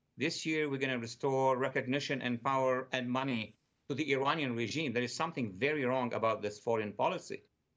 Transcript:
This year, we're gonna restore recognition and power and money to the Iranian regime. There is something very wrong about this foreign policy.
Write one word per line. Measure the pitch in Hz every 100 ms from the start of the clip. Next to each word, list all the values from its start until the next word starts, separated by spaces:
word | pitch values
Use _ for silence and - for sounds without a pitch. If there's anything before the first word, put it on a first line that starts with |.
| _ -
This | 151 -
year, | 160 156 151
we're | 135
gonna | 135 127
restore | 117 - 143 135 131 127
recognition | 131 135 123 143 143 131
and | 123 117
power | 139 135 131 127 131
and | 131 123
money | 127 135 117 104 - _ _ -
to |
the | 131 151
Iranian | 135 139 160 131
regime. | 117 110 143 147
There | 117
is | 123
something | - 165 156 110 92
very | 139 151 123
wrong | 131 120
about | - 113 104
this | 104 -
foreign | 120 113 104
policy. | 101 151 180 - - - _ _